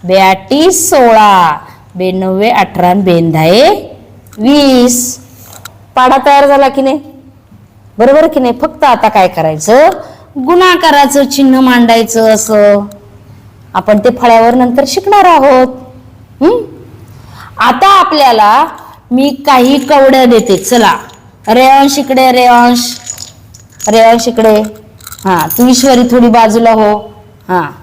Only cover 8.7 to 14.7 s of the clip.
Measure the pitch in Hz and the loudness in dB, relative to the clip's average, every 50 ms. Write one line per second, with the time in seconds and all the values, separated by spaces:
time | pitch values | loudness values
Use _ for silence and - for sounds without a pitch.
8.7 | - - 311 269 240 226 - 214 - 208 185 180 - 170 160 160 156 151 - 202 | -4 -2 0 0 0 0 -2 -2 0 0 -2 0 -2 -4 -4 -4 -6 -6 -2 0
9.7 | 226 269 311 359 359 - - - - - - _ - 277 254 269 349 349 370 370 | 2 2 2 2 0 -4 -14 -20 -20 -20 -20 _ -12 -8 -4 0 0 2 2 2
10.7 | 349 330 330 320 294 285 285 269 277 285 277 277 - 277 277 262 262 262 262 254 | 0 0 0 0 2 2 0 0 0 -2 -2 -2 -2 0 0 2 2 2 2 0
11.7 | 247 240 240 226 226 233 226 226 - 226 220 220 220 208 - - 214 208 208 208 | 2 2 2 2 2 0 0 -2 -2 0 0 0 0 0 -2 -2 0 2 2 2
12.7 | 202 202 202 202 - - - - - - - - - - - - - - - - | 2 0 -2 -8 -16 -20 -20 -20 -20 -20 -20 -20 -20 -20 -20 -20 -20 -20 -20 -8
13.7 | - 190 190 - 208 208 208 254 240 - 240 240 226 226 226 233 240 254 247 247 | -8 -6 -2 0 -2 0 0 -2 -2 0 0 2 2 2 2 2 0 0 -2 0